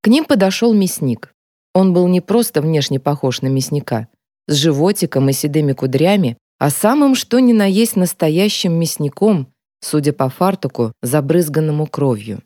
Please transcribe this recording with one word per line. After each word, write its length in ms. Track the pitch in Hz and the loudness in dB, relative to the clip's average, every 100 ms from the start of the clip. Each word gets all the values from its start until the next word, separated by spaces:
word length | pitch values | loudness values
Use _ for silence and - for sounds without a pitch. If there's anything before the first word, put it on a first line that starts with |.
К 20 | 214 | 4
ним 160 | 269 | 2
подошел 460 | 311 254 190 190 233 | 2 2 2 2 2
мясник. 640 | 214 185 - 135 110 - _ _ _ _ | 2 0 -2 -4 -4 -8 _ _ _ _
Он 180 | 185 190 | 0 2
был 160 | 180 180 | 4 2
не 140 | 180 | 0
просто 400 | - 233 233 151 | 0 0 0 -2
внешне 380 | 156 156 135 135 | 0 -2 -2 -4
похож 420 | 147 143 135 123 | -2 -2 -4 -2
на 60 | 131 | -2
мясника, 600 | 135 131 147 - 117 113 _ _ _ - | -2 -2 -6 -4 -6 -6 _ _ _ -4
с 60 | |
животиком 760 | 147 160 139 175 208 165 139 135 | 0 2 2 0 0 -2 0 0
и 40 | |
седыми 400 | 131 151 151 143 | 0 -2 0 0
кудрями, 640 | 131 131 135 170 202 139 117 _ _ | -2 -2 0 2 2 0 -4 _ _
а 100 | 143 | -4
самым 460 | - 214 285 277 | 0 0 2 2
что 240 | 254 - 247 | 0 0 2
ни 140 | 254 | 4
на 120 | 226 | 4
есть 300 | 196 190 226 | 2 2 0
настоящим 800 | 196 180 - 160 160 208 - 180 | 0 -2 0 0 2 0 -2 -2
мясником, 760 | 165 165 - 147 - 208 185 131 _ _ _ | -2 -2 -4 -8 0 0 0 -4 _ _ _
судя 340 | - 151 147 | -4 -2 -2
по 160 | 143 135 | -2 -4
фартуку, 640 | - 185 190 - - 117 - | 0 -2 0 -6 -4 -6 -4
забрызганному 840 | 123 151 139 170 156 147 156 151 151 | -2 -2 2 0 0 -2 -2 -2 -4
кровью. 560 | - 139 110 107 101 | -2 -2 -2 -6 -14